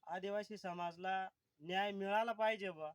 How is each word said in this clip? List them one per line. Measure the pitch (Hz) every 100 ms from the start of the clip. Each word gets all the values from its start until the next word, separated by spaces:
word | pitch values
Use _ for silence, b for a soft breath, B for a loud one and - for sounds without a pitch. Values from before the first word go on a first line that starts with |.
| -
आदिवासी | 175 190 208 208 208
समाजला | 190 175 175 170 185 190 190 _ _ _
न्याय | 151 185 202
मिळाला | 196 196 208 226
पाहिजे | 214 220 220 196
बा. | 156 156